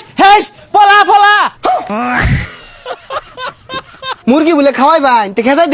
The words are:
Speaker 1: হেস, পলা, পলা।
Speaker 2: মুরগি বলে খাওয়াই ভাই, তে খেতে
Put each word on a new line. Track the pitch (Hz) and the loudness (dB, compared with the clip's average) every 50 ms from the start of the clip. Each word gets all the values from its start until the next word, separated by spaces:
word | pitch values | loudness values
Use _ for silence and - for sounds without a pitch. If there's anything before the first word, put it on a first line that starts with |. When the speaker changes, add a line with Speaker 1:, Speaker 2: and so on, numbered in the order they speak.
| - - - - | -4 -10 -2 2
Speaker 1:
হেস, | 392 392 415 415 415 - _ - - - - | 4 4 4 4 2 -2 _ -18 -18 -2 2
পলা, | 415 403 403 403 415 392 - | 2 4 4 4 2 2 2
পলা। | 415 415 403 415 415 403 339 302 - - - - 740 - - - 208 226 247 247 247 247 - - - - - - - - - - - - - 508 508 - - - 539 571 - - - 508 508 571 - _ _ - 523 523 - - - - 523 523 - - - 226 | 2 4 4 4 2 2 0 -4 -6 -6 -4 -4 -4 -4 -6 -8 -8 -6 -6 -6 -4 -2 -2 -2 -2 -4 -6 -10 -16 -20 -20 -20 -20 -20 -16 -16 -16 -16 -14 -12 -12 -12 -12 -14 -16 -12 -12 -12 -14 _ _ -14 -14 -14 -14 -16 -20 -16 -12 -12 -12 -6 -2 0
Speaker 2:
মুরগি | 262 311 302 339 330 285 | 0 0 0 0 0 0
বলে | 277 277 220 208 | 0 0 0 0
খাওয়াই | 269 302 330 311 277 | 0 2 2 2 0
ভাই, | 262 240 226 208 196 196 | 0 0 0 -2 -2 -4
তে | 240 220 | -4 -2
খেতে | 262 277 320 339 285 | 0 0 0 0 0